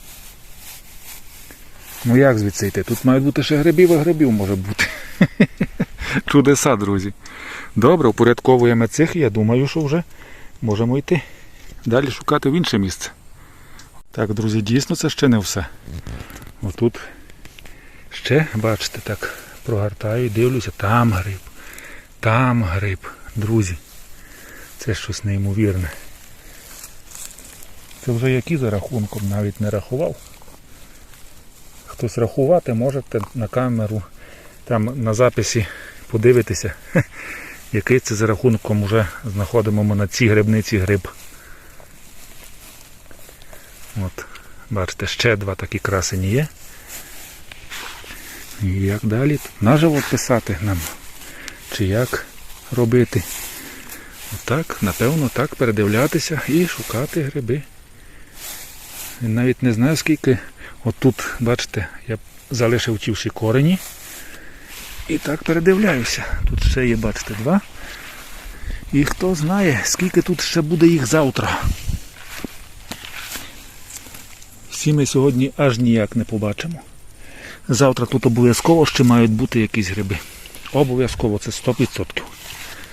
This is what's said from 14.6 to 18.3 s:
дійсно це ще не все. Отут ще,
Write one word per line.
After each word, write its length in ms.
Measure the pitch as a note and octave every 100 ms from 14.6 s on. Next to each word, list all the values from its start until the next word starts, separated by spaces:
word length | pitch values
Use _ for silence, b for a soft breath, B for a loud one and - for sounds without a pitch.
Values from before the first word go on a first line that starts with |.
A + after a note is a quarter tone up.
дійсно 340 | G#2 B2 - E3+
це 140 | D3+
ще 180 | - C#3
не 100 | A2+
все. 280 | F#2 G2+ E2 - - E2+ B B B B B -
Отут 380 | G2+ - A#2 - - - - - B B B B B B B
ще, 360 | - -